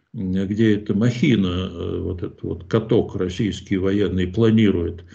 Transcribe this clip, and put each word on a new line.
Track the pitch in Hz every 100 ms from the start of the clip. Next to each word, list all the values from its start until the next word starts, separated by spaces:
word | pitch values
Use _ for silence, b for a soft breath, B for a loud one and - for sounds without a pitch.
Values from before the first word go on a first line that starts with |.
| B
м, | - 92 92 95
где | 107 113
эта | 104 -
махина, | 98 120 - 160 110 92 87 92
э, | 85 92 90
вот | 90 87
этот | - -
вот | 90 85
каток | - 113 - 120 -
российский | 98 92 90 107 90 - 95
военный | 95 98 95 90 90
планирует. | 90 113 110 107 90 85 85 B